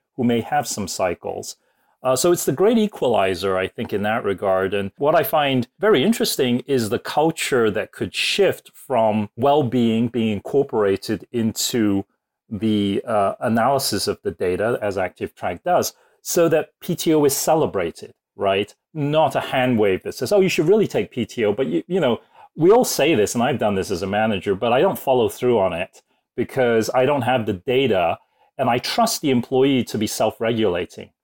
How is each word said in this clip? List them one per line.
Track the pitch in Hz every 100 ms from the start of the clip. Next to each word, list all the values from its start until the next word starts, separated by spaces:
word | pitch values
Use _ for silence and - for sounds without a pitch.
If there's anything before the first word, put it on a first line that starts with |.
| _ -
who |
may | 120 120
have | 110 147 -
some | - 98
cycles. | - 92 85 - 92 104 - _ _ _ _
Uh, | 127 131
so | 180
it's | 175 -
the |
great | 135 196 233
equalizer, | 208 - 139 107 95 90 98 92
I | 95
think, | - 117
in | 107
that | 104 117
regard. | 107 92 101 95 95
And | 101 98 -
what | 143 165
I |
find | 143 156 143 131 113 _
very | 208 175
interesting | 156 233 247 - 131 123
is | - 135 107
the | 113
culture | - - 160 160 - 131 110
that | 101 95
could | - 101 -
shift | - - 185 - -
from | - - 127 110 107 104 -
well-being | 135 147 131 127 117 113 117
being | 120 110
incorporated | 101 - 143 135 117 101 98 - 104 -
into | 120 113 - - 123 104 98 - _ _ _ _
the, | 104 110 107 101 98 -
uh, | 110 98 -
analysis | 123 113 117 139 - 101 -
of | 98
the | 104
data, | - 92 90 107 127
as | 104 98
ActiveTrack | 90 - 104 - 101 87
does, | - 175 - - _ _
so | - - 175
that | 165 - _
P | - 170
T | -
O | 156 143
is | -
celebrated, | - 160 123 95 87 - - _ _ -
right? | 98 98 101 - _
Not | 160 143 151 151 -
a |
hand | - 139 127 117
wave | 107 92
that | - -
says, | -
"Oh, | 202
you | 185
should | - 156
really | 220 156
take | 127 98
P | - 110
T | - 104
O." |
But, | 104 139
you, | 165 -
you | 180
know, | 139 110 - - - -
we | 165
all | 240
say | 247 - 147 139
this, | 101 123
and |
I've | 123 117
done | 110 98
this | 90
as | 90
a | 95
manager, | 104 110 98 104
but | 95 120
I | 123
don't | 190 -
follow | - 131 107
through | - 123 117
on | 95
it | 85 92 - _ _ _ -
because | 117 - 123 113 110
I | 127 131
don't | 143
have | 120 131 107
the |
data, | 95 - 127 135 95 85 - _ _ _ -
and | 127
I | 120
trust | - - 226 -
the | 147
employee | 120 - 131 139 131 110
to | 113
be | 104
self-regulating, | - 110 - 113 117 107 87 87 - - _